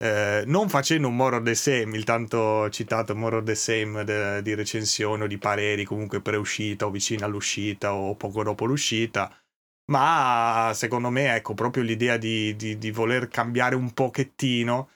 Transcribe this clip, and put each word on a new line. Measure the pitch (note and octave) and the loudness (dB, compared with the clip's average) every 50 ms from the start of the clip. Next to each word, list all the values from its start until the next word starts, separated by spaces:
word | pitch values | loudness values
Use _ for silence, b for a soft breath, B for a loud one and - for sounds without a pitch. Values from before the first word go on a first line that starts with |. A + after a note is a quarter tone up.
eh, | - A2+ G#2+ G#2 G#2 G2+ G#2 G#2+ G#2 | -2 0 2 2 2 2 2 2 2
non | A#2 D3 F#3+ G#3+ G3 | 2 2 2 2 2
facendo | - C#3+ C3+ - D#3+ D#3+ D3 B2+ | 2 0 2 2 2 2 2 2
un | A#2+ A#2+ | 2 2
more | C3 C3 B2 | 2 4 2
of | A#2+ A2+ | 2 2
the | A#2 A#2 | 2 0
same, | A2 - D3 C#3 B2+ A2+ G#2+ G#2+ A2 | 2 2 2 2 2 2 0 -2 -4
il | A2 | 0
tanto | A2+ A#2 A#2 A#2 A2 - A#2 A2+ G#2+ G#2+ A2 G#2+ G#2+ | 0 0 0 0 0 0 2 2 2 2 2 0 0
citato | G2+ - A2+ - A2+ A2 A2+ - G#2+ | -2 -4 -4 -2 -2 -2 0 -2 -4
more | G#2+ A2+ A2+ A2 | -2 -2 0 0
of | A2+ G#2+ | 0 0
the | A2 G#2+ | -2 -2
same | G#2 - - A2+ A2 G#2+ G#2+ G#2 G#2+ G#2 | -2 0 0 0 0 0 -2 -4 -4 -4
de-, | G2+ G#2+ G#2 G#2 G2+ G2+ G#2 | -2 -2 0 0 -2 -2 -2
di | G2+ A2 G#2+ | -2 -2 -2
recensione | G#2 G#2 G2+ - A#2 G#2+ G#2 - - A2+ G#2 G#2+ G#2 G#2+ | -2 -2 -4 -4 -2 -2 -2 0 0 0 0 0 0 -2
o | G#2 | -4
di | G2+ G2+ | -4 -2
pareri | - G#2 G#2 G#2 G#2 G#2 G#2 G2+ G2+ | -2 0 0 0 0 0 0 0 -2
comunque | G2 G2 G#2 G#2+ G2+ - G2+ | -4 -4 -6 -6 -4 -6 -4
preuscita | - - G#2 G#2+ G#2 - - - G#2+ G#2+ G2+ G2 - | -2 -2 -2 -2 -2 -2 -4 -4 -4 -4 -4 -2 -4
o | G#2 | -4
vicino | G2 G2+ - - A2+ G#2 G2+ | -2 -4 -4 -4 -2 -2 -4
all'uscita | G#2+ G#2 G2+ G2 - - - G2+ G#2 G2+ G2 - G#2 G2+ | -4 -4 -4 -4 -4 -4 -2 -2 -4 -4 -2 -2 -2 -2
o | G2 F#2+ F#2+ G#2 | -2 -2 -4 -4
poco | - - G#2 G2 A2 G#2+ | -6 -6 -6 -4 -2 -2
dopo | G#2+ G#2 - A2 | -2 -2 -2 0
l'uscita, | A#2 C3+ C#3+ - - A#2 A2 A2+ A2 - G2+ G2 F#2 B B B B _ _ _ _ _ _ _ - | 0 0 0 0 0 0 0 -2 0 0 -2 -2 -2 B B B B _ _ _ _ _ _ _ 0
ma | C#3+ C3+ C3+ D3+ E3 D#3 C#3 B2+ B2 A#2 A#2 A#2 A2+ A2+ A2+ A2+ A2 | 2 4 4 4 4 4 4 4 4 4 4 4 4 2 2 2 0
secondo | A2 - A#2 A#2+ A#2+ A#2 B2 | 0 -2 -2 -2 -2 0 0
me, | A#2+ C3 C#3+ C3+ A#2 | 0 2 2 2 2
ecco, | A2+ - - A2 | 0 0 -4 -4
proprio | G2+ A2+ A#2+ A#2+ C3+ | -2 -2 0 0 0
l'idea | B2 A2+ A2+ G#2+ B2 B2 A#2+ A#2 | 0 0 0 0 2 2 2 2
di, | A2+ A2+ A2+ A2 G#2+ G#2+ G#2 | 0 0 0 0 0 -2 -2
di, | G#2 A2+ A2 G#2+ G#2+ | -4 -6 -6 -6 -6
di | G#2 A2 | -6 -6
voler | G#2+ A2 A2+ A2+ B2 B2+ B2 A#2 | -2 0 0 2 2 0 0 -2
cambiare | - - A#2 A#2 A#2+ B2 B2 B2 B2+ | -2 -2 -2 0 2 2 2 2 2
un | C3 B2+ A#2+ | 0 -2 -2
pochettino | A2+ - C3+ B2 - - C3+ C3+ - - - C3+ B2 A#2+ A#2 A#2+ A#2+ B2+ C#3 b b | 0 0 0 0 2 -2 -4 -4 -4 -2 -2 0 2 2 2 2 0 -2 -2 b b